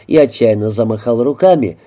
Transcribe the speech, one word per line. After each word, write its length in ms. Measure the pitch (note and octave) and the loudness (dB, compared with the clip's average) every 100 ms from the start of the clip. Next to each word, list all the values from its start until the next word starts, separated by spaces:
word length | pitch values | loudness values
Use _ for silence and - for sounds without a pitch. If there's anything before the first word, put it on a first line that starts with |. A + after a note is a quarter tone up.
| - | -2
и 120 | D#3 | 2
отчаянно 500 | C#3 - A#2 G#2 A2 | 2 0 0 0 -4
замахал 560 | G#2+ A2 A2 A#2+ A#2 | -4 -4 -4 -4 -2
руками, 540 | B2 C#3 F#3 E3+ G#2 E2 | -2 0 2 2 -2 -8